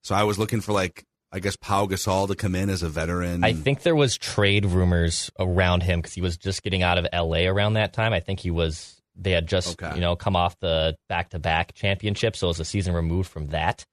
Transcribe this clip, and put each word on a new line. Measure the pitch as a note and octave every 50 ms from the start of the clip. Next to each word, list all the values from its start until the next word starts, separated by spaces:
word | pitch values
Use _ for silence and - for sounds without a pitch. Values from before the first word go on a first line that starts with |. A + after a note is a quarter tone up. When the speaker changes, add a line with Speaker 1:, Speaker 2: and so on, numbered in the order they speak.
Speaker 1:
So | _ - G2+
I | G2+ G#2+
was | G#2 G#2 F#2
looking | A2 G#2+ A#2+ A2
for, | G2 G#2
like, | G#2 G2 F#2 F2+ _ - - _ _ _ _ _
I | - F#2+
guess | F#2 G2 -
Pau | - - - G2+ G2 G#2
Gasol | F#2+ F#2 F#2 - G#2 F#2 F#2+ G2 G2
to | G2
come | - - F#2+ F#2
in | F#2 G2 G2+
as | F#2+ F2
a | E2+ E2
veteran. | D2 D#2+ D#2+ E2 F2 F2 F2+ F2 F2 F2 F#2
Speaker 2:
I | A2
think | A2 D#2+ D2+ C#3 C#3 -
there | - F3 E3
was | D3+ C#3+ B2 - -
trade | - - - - G#2 G2+ G2+ G#2 G2+
rumors | G2 F2 F#2 F#2 F2+ F2 E2+ E2+ E2 E2 - - - _ -
around | F#2 F#2 F2 F#2 F#2 F2+ F2+ F2+
him | F2 F2 F2 E2+
'cause | E2 - -
he | F#2
was | F2+ F2+ E2 -
just | - G2 F#2+ -
getting | _ G#2 F#2+ F#2
out | F2+ F2+ F2+ F2+
of | E2+ -
L | - F2 E2+ E2 E2
A | E2 F2+
around | F#2 F#2+ G2+ G2+ G#2 G#2+
that | A2 G#2+ G2
time. | - - A2 A2+
I | A#2 A#2+
think | - - G2 F2+
he | - F2+
was, | E2+ E2+ E2 D#2+ D#2+ - - - - _ _ _ _
they | F2+ F2+ F#2+
had | F#2 E2+ E2+
just, | E2 F#2+ F2+ F2+ F2+ F2 -
Speaker 1:
Okay. | F2+ D#2+ D2
Speaker 2:
you | E2+
know, | F2 F2 F2
come | - - G#2 F#2+
off | F2 F2 F2 - _
the | - E2+ D#2+ D#2+ D#2 D#2+ D#2 _ _ _
back-to-back | F#2 F2 F2 _ - E2+ D2 E2 D#2+ E2 E2+ - -
championship, | - - G2 G2 F#2+ G#2 G#2 G2+ - - A2+ -
so | - -
it | F2
was | E2 E2
a | D#2+
season | - - G2+ F2 F2+ F2
removed | E2+ E2 E2 E2+ F#2 F2+ -
from | - D#2 D#2 D2
that. | D#2 D#2 D#2 F2+ A2+ - - _